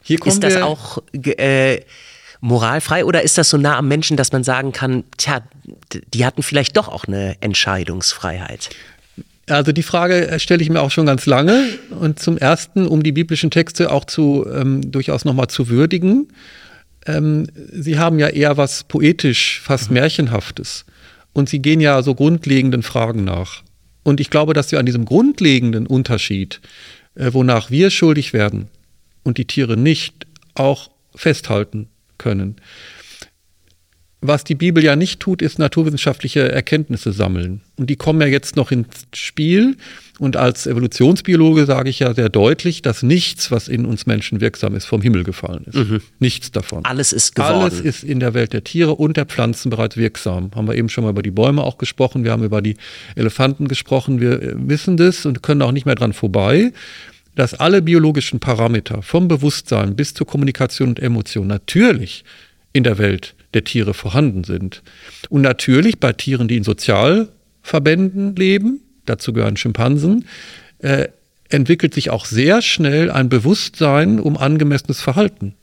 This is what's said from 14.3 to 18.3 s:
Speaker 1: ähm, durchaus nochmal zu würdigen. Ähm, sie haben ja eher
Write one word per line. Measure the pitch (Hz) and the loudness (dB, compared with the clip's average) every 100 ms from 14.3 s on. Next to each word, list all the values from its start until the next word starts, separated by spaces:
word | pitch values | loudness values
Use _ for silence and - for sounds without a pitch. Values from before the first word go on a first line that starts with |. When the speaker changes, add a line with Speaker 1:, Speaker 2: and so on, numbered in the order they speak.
| 139 - | 2 -2
Speaker 1:
ähm, | 135 135 135 135 | -2 0 0 -2
durchaus | 135 131 139 | -4 -2 -2
nochmal | 147 131 127 | 0 0 -2
zu | - 120 | -2 0
würdigen. | 120 160 180 185 240 302 - - - - - _ _ - | 2 2 2 2 2 0 -12 -20 -20 -20 -20 _ _ -4
Ähm, | 151 156 151 156 151 - | 0 0 0 -2 -10 -16
sie | - 151 151 | -10 -4 0
haben | 165 160 | 2 2
ja | |
eher | 147 | 2